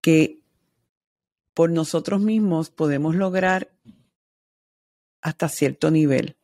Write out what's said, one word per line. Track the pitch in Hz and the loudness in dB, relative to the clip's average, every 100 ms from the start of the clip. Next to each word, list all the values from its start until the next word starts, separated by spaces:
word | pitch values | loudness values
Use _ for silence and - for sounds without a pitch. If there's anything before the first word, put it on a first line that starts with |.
que | - 160 156 - _ _ _ _ _ _ _ _ _ _ _ | 2 2 2 -2 _ _ _ _ _ _ _ _ _ _ _
por | - 165 | 0 2
nosotros | 165 160 170 - 196 | 2 -2 -4 -2 -2
mismos | 208 220 208 165 160 | 0 0 0 0 -4
podemos | _ 156 139 151 | _ -2 0 -2
lograr | 165 190 185 185 185 190 _ - - _ _ _ _ _ _ _ _ _ _ _ _ | 0 -2 0 0 -2 -4 _ -20 -20 _ _ _ _ _ _ _ _ _ _ _ _
hasta | 160 156 160 | -8 -4 -6
cierto | - 143 135 160 | -2 -2 0 0
nivel | 160 151 131 - - | 2 2 0 -2 -10